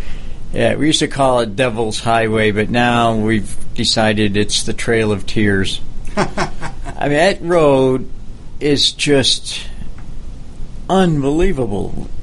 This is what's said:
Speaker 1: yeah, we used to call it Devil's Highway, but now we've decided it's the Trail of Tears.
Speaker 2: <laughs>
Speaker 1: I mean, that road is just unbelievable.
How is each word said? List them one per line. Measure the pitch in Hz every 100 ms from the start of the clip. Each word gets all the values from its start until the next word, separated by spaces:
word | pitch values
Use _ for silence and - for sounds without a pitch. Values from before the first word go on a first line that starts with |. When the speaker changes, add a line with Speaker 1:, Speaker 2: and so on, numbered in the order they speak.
| - - - - -
Speaker 1:
yeah, | - 117
we | 107 147
used | 151
to | 151
call | 143 131 123
it | 117
Devil's | 98 127 110 113 104
Highway, | 117 113 113 110 107
but | 104 101
now | 120 120 120 117
we've | 110 107 110 95 - -
decided | - 113 - 107 107 107 101
it's | 104 -
the | -
Trail | 107 - 113 110
of | 101
Tears. | - - 104 98 95 - - -
Speaker 2:
<laughs> | - -
Speaker 1:
I | - - - - 151 - - -
mean, | -
that | 147 180 -
road | 165 175 151 135 131 131 - - - - - -
is | 147 143 -
just | - - 143 - - - - - - - - - - - - - - - - -
unbelievable. | 185 180 151 135 156 190 147 117 101 - - - -